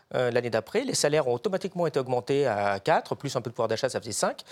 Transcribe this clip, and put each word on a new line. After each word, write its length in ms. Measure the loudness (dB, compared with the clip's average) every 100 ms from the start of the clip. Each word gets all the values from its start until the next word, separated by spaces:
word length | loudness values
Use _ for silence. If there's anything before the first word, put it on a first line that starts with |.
| _
euh, 160 | 0 2
l'année 180 | 2 0
d'après, 360 | -2 0 -2
les 100 | 0
salaires 340 | 0 2 2 2
ont 60 |
automatiquement 520 | 0 0 -2 -2 -2 0
été 140 | 0
augmentés 460 | 0 0 2 2 2
à 340 | 2 2 0
quatre, 340 | 2 2 0
plus 220 | -6 -4 -4
un 60 |
peu 80 | -4
de 40 |
pouvoir 140 | -2 -2
d'achat, 220 | 0 0
ça 100 | -2
faisait 120 | -4
cinq. 280 | -2 -2 -2 -12